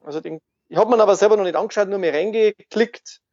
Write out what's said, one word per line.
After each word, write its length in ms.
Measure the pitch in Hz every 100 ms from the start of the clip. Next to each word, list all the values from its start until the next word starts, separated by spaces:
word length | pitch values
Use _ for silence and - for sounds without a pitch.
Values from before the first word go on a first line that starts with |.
Also 160 | 151 151
den 200 | 165 160 _ _ _
ich 80 | 165
hab 120 | 220
mir 120 | 233
aber 160 | 208 196
selber 200 | 208 214
noch 80 |
nicht 120 | 185 156
angeschaut, 320 | 214 - 196
nur 100 | 196
mal 120 | 170
reingeklickt. 1080 | 147 196 220 214 208 _ 208 233 - - - _